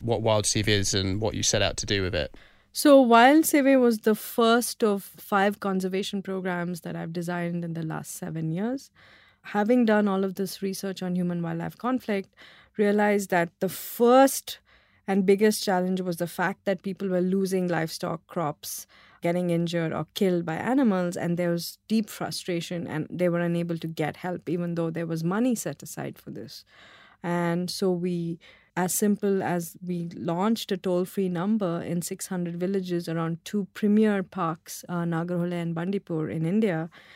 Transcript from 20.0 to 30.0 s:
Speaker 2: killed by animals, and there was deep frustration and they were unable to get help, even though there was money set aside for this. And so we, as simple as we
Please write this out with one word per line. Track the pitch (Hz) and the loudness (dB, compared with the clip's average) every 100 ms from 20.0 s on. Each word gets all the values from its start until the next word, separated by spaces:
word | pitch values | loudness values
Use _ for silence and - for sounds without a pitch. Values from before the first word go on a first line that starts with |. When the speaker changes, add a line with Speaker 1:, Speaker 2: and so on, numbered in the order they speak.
| 156 - | -6 0
Speaker 2:
killed | 190 175 170 | 2 2 -2
by | 160 | -4
animals, | - 262 247 185 175 127 | 0 2 4 2 0 -2
and | 170 170 | -4 -2
there | 175 | 0
was | 170 170 - - | -2 -6 -12 -2
deep | 220 214 | -2 -2
frustration | - - 165 - 170 - 175 - | -6 -8 -8 -6 -6 -4 -8 -6
and | 147 - | -6 -6
they | 170 180 | -2 0
were | 170 | 2
unable | 175 170 170 165 | 0 -2 -2 -4
to | 165 | -6
get | 160 147 - | -4 -4 -4
help, | 185 170 - | -8 -8 -6
even | 170 175 | -4 -4
though | 170 165 | -4 -4
there | 165 165 | -4 -4
was | 165 | -4
money | 165 202 254 | -2 0 0
set | 226 160 147 | 0 -4 -10
aside | - - 139 - | -12 -10 -10 -12
for | - | -14
this. | 131 117 - - - - - - _ | -14 -14 -18 -20 -20 -20 -20 -20 _
And | 175 175 170 170 180 | -4 -2 0 -2 -4
so | - 196 | -2 -2
we, | 175 180 175 170 170 - - _ - | 0 -2 -4 -4 -8 -14 -20 _ -4
as | 180 - | -2 0
simple | 208 202 202 196 | 2 2 0 0
as | 120 175 170 - 180 | 0 -2 -4 -10 -8
we | 175 | -6